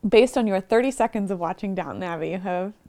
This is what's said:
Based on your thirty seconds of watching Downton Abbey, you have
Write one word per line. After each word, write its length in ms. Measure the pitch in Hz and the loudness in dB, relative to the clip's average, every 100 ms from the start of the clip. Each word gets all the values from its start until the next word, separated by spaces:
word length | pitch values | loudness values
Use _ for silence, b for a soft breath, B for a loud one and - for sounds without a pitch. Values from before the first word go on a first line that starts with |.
| 214 | 6
Based 280 | 220 247 262 | 6 6 2
on 120 | 220 | 0
your 100 | 190 | 0
thirty 300 | - 226 262 | 2 2 2
seconds 400 | 262 226 220 196 | 0 -2 -2 -4
of 80 | 185 | -4
watching 380 | 165 180 208 185 | -4 -4 -6 -6
Downton 260 | 147 101 | -6 -8
Abbey, 280 | 180 170 160 | -8 -6 -6
you 80 | 185 | -6
have 340 | 190 180 190 214 | -4 -4 -6 -10